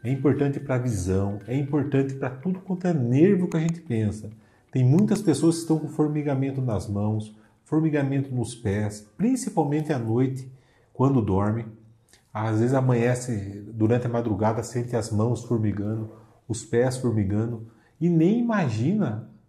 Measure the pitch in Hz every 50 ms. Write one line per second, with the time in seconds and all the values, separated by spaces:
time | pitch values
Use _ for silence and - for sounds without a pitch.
0 | - 113 135 131 - 147 127 - 143 143 139 - - - 131 127 123 123 110 95
1 | 87 95 92 95 98 101 101 104 - 110 123 143 139 131 143 147 127 - - 135
2 | 135 135 135 135 139 127 - - - 185 185 - - - 185 175 - 180 165 147
3 | 120 117 123 139 165 202 202 180 180 165 - 165 160 170 165 - - - 120 110
4 | 110 104 - - - - - - _ _ _ _ _ _ - 131 127 127 143 180
5 | 214 214 214 - - 165 143 - 160 165 160 - - - 160 156 151 143 - -
6 | 151 151 151 151 143 143 139 131 135 139 135 135 131 123 107 95 92 104 101 101
7 | 104 107 110 107 107 - - - - _ _ _ _ - 151 156 160 160 147 147
8 | 139 135 139 139 127 - 127 123 110 - - - - 101 98 104 104 107 107 -
9 | - - _ - 190 247 262 247 - 202 - - 151 143 143 156 147 147 156 127
10 | 113 110 110 120 131 135 131 131 - - - - _ _ _ _ _ _ _ -
11 | 127 139 139 127 104 98 92 95 101 107 110 117 107 - - - - - _ _
12 | _ _ - _ _ _ - 107 110 113 110 107 117 123 135 131 127 127 123 117
13 | 117 123 120 - - - 117 104 98 98 101 - - 113 117 110 110 110 120 123
14 | - 120 113 117 117 117 104 92 107 110 113 120 110 - - 123 120 123 120 117
15 | 107 - 110 104 110 120 120 110 - - 120 113 107 104 92 101 101 107 110 113
16 | 107 107 - - - _ _ _ _ - 110 - - - - 117 123 131 127 131
17 | - 120 107 107 101 92 101 107 113 120 120 107 113 - _ _ _ _ _ _
18 | 156 175 170 160 160 185 220 247 240 233 220 202 165 123 107 107 117 151 208 214
19 | 190 127 107 - - - - - _